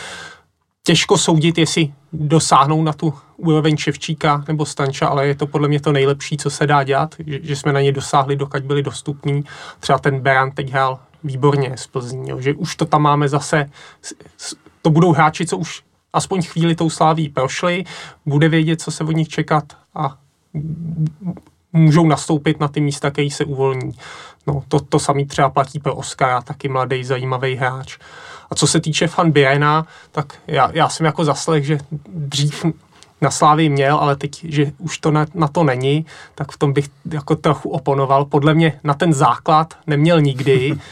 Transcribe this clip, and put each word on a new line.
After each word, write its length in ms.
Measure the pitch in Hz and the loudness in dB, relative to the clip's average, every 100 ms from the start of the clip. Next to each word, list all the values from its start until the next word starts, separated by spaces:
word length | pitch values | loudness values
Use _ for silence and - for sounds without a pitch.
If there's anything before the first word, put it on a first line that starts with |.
| - - - - _ _ _ _ - | -16 -16 -18 -20 _ _ _ _ 0
Těžko 320 | 165 - 196 | 2 2 2
soudit, 400 | - 165 165 170 | 2 2 2 2
jestli 340 | 151 - 151 - _ | 0 0 -2 -4 _
dosáhnou 720 | 160 151 156 - 143 135 156 | -6 0 2 4 4 4 2
na 100 | 160 | 0
tu 220 | 151 160 139 _ - | 0 -4 -4 _ -4
úroveň 400 | 170 156 151 147 | 2 2 2 0
Ševčíka 680 | - 143 - 160 156 147 147 | -2 -6 -8 -2 0 0 -2
nebo 180 | 156 147 | -4 -4
Stanča, 420 | - 139 139 151 | -2 -4 0 -2
ale 180 | 143 143 | 0 0
je 80 | |
to 120 | 143 147 | -2 -2
podle 220 | 151 147 | 0 0
mě 120 | 147 | 0
to 120 | 151 | 2
nejlepší, 440 | 143 135 143 - 147 | 2 2 0 -4 -6
co 140 | 143 | -6
se 160 | - 143 | -2 2
dá 160 | 147 | 2
dělat, 300 | 135 135 156 - 156 | 2 0 -2 -6 -10
že, 120 | 139 | -10
že 140 | 160 139 | -6 -4
jsme 160 | 156 | -2
na 80 | 139 | 2
ně 120 | 139 | 2
dosáhli, 440 | 139 - 143 135 139 | 0 0 0 2 -2
dokud 260 | 139 143 | -4 -6
byli 200 | 135 143 | -2 -2
dostupní. 600 | 139 - - 143 143 143 143 - - - | -2 -6 -10 -6 -4 -4 -4 -14 -18 -12
Třeba 180 | - 139 | 0 0
ten 220 | 147 135 | 2 0
Beran 300 | 131 131 135 | 2 2 0
teď 200 | 139 135 | -4 -4
hrál 280 | 139 131 131 _ _ | -2 -2 -2 _ _
výborně 480 | 151 131 143 139 131 123 | -8 0 2 2 -2 -6
z 100 | - | -10
Plzní, 420 | 135 120 127 131 | -10 -8 -10 -8
jo, 100 | 131 | -4
že 140 | 127 | -4
už 220 | 151 170 - | -4 -6 -4
to 80 | |
tam 180 | 160 151 | 0 2
máme 260 | 151 147 143 | 4 2 2
zase, 420 | 143 - 160 143 - - - | -2 0 -2 -2 -10 -20 -20
s-, 120 | - - - _ | -18 -18 -20 _
s-, 200 | - - _ _ | -16 -16 _ _
to 80 | 170 | 2
budou 220 | 156 180 | 4 6
hráči, 340 | 151 156 - 170 | 6 4 2 -4
co 100 | 185 | -4
už 240 | 165 - _ _ _ | -6 -12 _ _ _
aspoň 300 | 165 - 190 | -6 -2 -2
chvíli 320 | 165 165 170 | -2 0 0
tou 160 | 165 165 | 0 -2
Sláví 380 | - 156 160 147 | 2 2 2 -2
prošli, 560 | 135 131 - 180 180 175 - - - 151 | -2 -2 -2 -2 -2 -6 -14 -18 -10 -2
bude 220 | 143 160 | 2 4
vědět, 320 | 160 160 160 | 4 2 0
co 100 | - | -4
se 140 | - | -6
od 60 | 156 | -2
nich 160 | 160 156 | -2 -2
čekat 360 | - 156 151 151 - _ | -4 0 -2 -2 -14 _
a 220 | - 139 - _ _ _ 156 156 160 165 160 156 - 180 - - _ _ | -8 -6 -8 _ _ _ -8 -8 -8 -8 -4 -4 -4 -10 -10 -16 _ _
můžou 340 | 165 160 151 160 | 4 6 6 4
nastoupit 540 | 143 - 156 156 151 | 2 0 -2 0 -2
na 80 | 147 | -2
ty 120 | 151 | -2
místa, 300 | 147 143 143 | -2 -2 -4
který 200 | 143 143 | -2 -4
se 140 | - | -4
uvolní. 480 | 156 131 135 131 131 127 - - - - - | -6 -2 -2 -2 -6 -10 -16 -20 -20 -10 -6
No, 160 | 135 - | -6 -2
to, 120 | 147 | -2
to 180 | - 151 | 0 0
samý 280 | - 139 143 | 2 0 -2
třeba 240 | - 165 | 0 0
platí 280 | 147 139 147 | 2 -2 -4
pro 160 | 139 | -6
Oscara, 480 | 131 - - 131 123 | -6 -8 -2 0 0
taky 260 | 123 - 143 | -4 -10 -4
mladý, 360 | 131 127 131 | -4 -2 -4
zajímavý 500 | 127 131 131 127 131 123 | -4 -4 -2 -2 -4 -2
hráč. 420 | 127 131 131 - - - - - - | -2 -4 -10 -16 -20 -20 -20 -20 -10
A 40 | |
co 120 | - 151 | 0 2
se 140 | 165 | 2
týče 280 | 165 143 170 - | 0 -2 0 2
Van 120 | 170 | 2
Birena, 560 | 147 135 143 147 156 160 - - | 4 4 4 2 2 -2 -12 -10
tak 220 | - 143 - - | -8 -8 -12 -4
já, 240 | 147 - | 0 2
já 160 | 160 139 | 2 0
jsem 180 | - 160 | 2 -2
jako 180 | 147 | 2
zaslech, 420 | 151 139 - 156 139 | 0 0 0 0 0
že 120 | 151 - 147 - | -2 -4 -12 -10
dřív 500 | 180 139 135 147 - 165 - _ _ - _ | -10 -6 -2 -2 0 -4 -4 _ _ -20 _
na 100 | 143 | -2
Slávii 380 | - 156 151 160 | 2 4 4 4
měl, 280 | 139 139 147 | 2 2 2
ale 200 | 147 139 | 2 0
teď, 240 | 143 - | -4 -10
že 280 | 165 147 143 - | -4 -2 -2 -4
už 200 | 160 - | -10 -4
to 120 | 160 | 0
na, 160 | 151 151 | 0 0
na 140 | 170 147 | -2 -2
to 160 | 175 | 2
není, 420 | 156 127 135 147 160 - - | 0 2 0 0 -4 -12 -20
tak 180 | - 139 | -12 -12
v 60 | - | -2
tom 140 | 147 | 0
bych 160 | 139 139 - 170 | 0 -4 -10 -10
jako 240 | 151 - 156 | -8 -4 -2
trochu 340 | 165 147 - | 0 0 -2
oponoval. 540 | 156 - 139 135 139 | -4 -2 0 2 2
Podle 300 | 143 151 147 | 2 2 4
mě 260 | 156 165 - | 4 2 0
na 100 | 151 | -4
ten 180 | 151 180 | 0 2
základ 640 | 139 139 120 - 156 160 - - | 4 2 2 2 2 2 -6 -4
neměl 340 | 147 156 170 | 2 4 4
nikdy, 580 | 143 127 135 131 131 147 - | 2 0 2 2 2 -4 -10